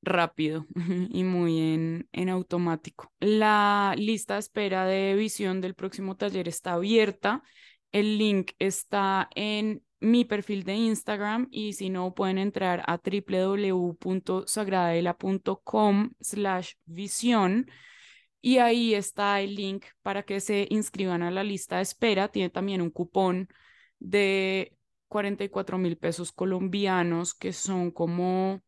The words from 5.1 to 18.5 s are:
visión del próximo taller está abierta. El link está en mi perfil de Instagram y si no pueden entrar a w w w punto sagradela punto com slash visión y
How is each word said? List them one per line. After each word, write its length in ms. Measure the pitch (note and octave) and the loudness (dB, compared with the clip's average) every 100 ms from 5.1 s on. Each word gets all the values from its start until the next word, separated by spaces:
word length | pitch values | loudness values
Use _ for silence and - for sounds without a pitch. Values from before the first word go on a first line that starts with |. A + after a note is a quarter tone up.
| G3 | 2
visión 440 | G#3+ - G3 F#3 | 0 -2 -2 -2
del 140 | F#3 | -4
próximo 420 | F#3+ F#3+ - F#3+ F#3+ | -6 -8 -6 -8 -4
taller 300 | G#3 F#3+ E3+ | -4 -2 -4
está 280 | D#3+ - | -6 -4
abierta. 680 | F3 G3 A3+ G#3+ G3+ G3 B3 _ - - _ _ | -2 4 4 4 2 -2 -2 _ -20 -20 _ _
El 260 | G3+ G#3 G#3+ | 0 2 2
link 360 | G#3+ G3 F#3 - | 4 2 0 -2
está 680 | F#3+ F#3+ - G3+ G3 F#3+ - | -2 -2 -4 0 2 0 -2
en 480 | - G#3 G#3+ G#3+ G#3+ _ _ | -4 -2 -2 -2 -4 _ _
mi 260 | A3 A#3+ | 4 4
perfil 380 | A#3+ G#3 G3 G3+ | 4 0 -2 -4
de 120 | F3 | -2
Instagram 760 | G3+ A3+ G#3 - G#3 G#3 A3 B3+ | 0 0 0 -2 -4 -2 -2 -4
y 240 | - G#3+ | -6 -8
si 160 | G3 F#3+ | -6 -6
no 240 | F#3 F#3 | -4 -4
pueden 240 | F#3 G3 F#3+ | -2 0 0
entrar 460 | G3+ - F#3 F3 E3+ | 0 0 0 0 -2
a 120 | E3+ | -4
w 240 | - G3+ | -2 -4
w 500 | - F#3+ F#3+ G3 G3+ | -2 0 0 0 0
w 220 | F#3 F3 | 0 -2
punto 520 | E3 - F#3 - F#3 - | -4 -4 -4 -2 -4 -2
sagradela 680 | - G3+ F#3+ F3 E3+ F3 F3 | -4 0 2 2 2 0 0
punto 440 | F#3+ F#3+ - F#3+ | -2 -2 -2 -4
com 480 | - A3 G#3+ G3+ G#3+ - | -2 2 4 4 2 -4
slash 520 | - G#3 G3 F#3 F3+ - - | -8 -2 0 -2 -4 -14 -16
visión 800 | E3 G3+ - A#3 A#3 F#3 G#3 C4 - - - - - _ _ | -12 -8 -2 2 4 4 2 0 -8 -20 -20 -20 -20 _ _
y 180 | B3 | 2